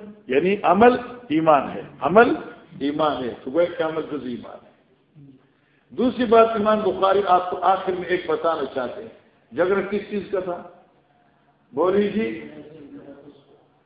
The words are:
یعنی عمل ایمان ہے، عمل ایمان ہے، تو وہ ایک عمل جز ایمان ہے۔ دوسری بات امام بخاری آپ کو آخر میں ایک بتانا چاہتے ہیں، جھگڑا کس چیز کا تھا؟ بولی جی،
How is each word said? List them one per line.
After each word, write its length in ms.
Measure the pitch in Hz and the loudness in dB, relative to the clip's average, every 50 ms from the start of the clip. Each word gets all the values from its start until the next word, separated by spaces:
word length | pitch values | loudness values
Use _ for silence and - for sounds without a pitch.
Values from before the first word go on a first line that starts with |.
| - - - - - | -14 -18 -20 -14 -6
یعنی 280 | - 127 143 170 190 202 202 - | -2 0 2 2 2 0 2 2
عمل 340 | 156 180 202 240 247 247 - - - - - - - | 2 6 6 6 6 6 4 -4 -10 -16 -14 -8 -4
ایمان 420 | 151 160 160 160 147 135 110 101 | -2 0 4 4 4 4 2 -2
ہے، 100 | 92 101 92 - - - | -10 -12 -14 -14 -12 -6
عمل 320 | 127 147 180 220 240 277 311 - - - - - - - 160 139 | -2 4 6 6 6 6 4 -4 -6 -14 -18 -20 -20 -18 -10 -6
ایمان 440 | 135 143 147 160 156 147 135 131 127 | -4 -4 -2 0 0 0 -2 -2 -6
ہے، 100 | 113 101 - - | -8 -8 -10 -10
تو 80 | 131 | -4
وہ 100 | 135 170 | 0 0
ایک 200 | 180 175 - - | 0 0 -2 -4
عمل 200 | 160 160 160 156 | -4 -4 -4 -6
جز 260 | 147 - 147 131 120 | -6 -6 -8 -8 -8
ایمان 380 | 127 117 104 104 98 - - - | -8 -10 -10 -12 -14 -18 -20 -20
ہے۔ 60 | - _ _ _ _ _ _ _ _ _ 147 139 135 - _ _ _ _ _ _ _ _ _ _ - | -20 _ _ _ _ _ _ _ _ _ -20 -20 -20 -20 _ _ _ _ _ _ _ _ _ _ -10
دوسری 360 | 120 160 240 254 - 220 247 | -4 0 0 0 0 0 2
بات 240 | 208 226 226 220 226 | 6 6 6 6 6
امام 300 | 226 208 208 214 214 202 | 4 0 2 2 2 2
بخاری 420 | 190 185 - - 190 196 196 202 - | 2 -2 0 2 2 2 2 2 4
آپ 220 | 180 180 180 - - | 4 4 4 2 0
کو 80 | 196 - | -4 0
آخر 300 | - 185 190 185 - 190 | 2 2 2 2 0 -4
میں 160 | 180 175 180 | -4 -4 -2
ایک 220 | 170 180 - - 156 | -2 -4 -4 -2 -2
بتانا 360 | 156 151 170 165 156 147 135 | -2 0 0 -2 -2 -2 -4
چاہتے 360 | - - 131 123 120 - - | -6 -6 -6 -6 -6 -8 -12
ہیں، 80 | 113 113 - - _ _ _ _ _ - 117 | -14 -16 -18 -20 _ _ _ _ _ -8 -4
جھگڑا 260 | 147 180 185 196 196 | -2 0 0 0 0
کس 280 | - - 208 202 - - | -2 -2 -4 -6 -6 -6
چیز 140 | 214 196 165 - | -8 -8 -8 -6
کا 80 | 202 185 | -6 -6
تھا؟ 240 | 180 180 175 - - - - - _ _ _ _ _ _ _ _ _ _ _ _ _ _ _ _ _ _ - | -6 -6 -8 -10 -12 -18 -20 -20 _ _ _ _ _ _ _ _ _ _ _ _ _ _ _ _ _ _ -4
بولی 360 | 139 170 190 196 208 208 196 | -2 0 2 2 2 0 0
جی، 380 | - 220 226 - - - 151 - - - - - - - 143 - 139 139 143 143 135 139 147 147 - - _ _ _ _ _ _ _ _ _ | 0 -2 -4 -4 -6 -10 -12 -16 -18 -18 -20 -20 -20 -20 -20 -20 -20 -20 -20 -20 -20 -20 -20 -20 -20 -20 _ _ _ _ _ _ _ _ _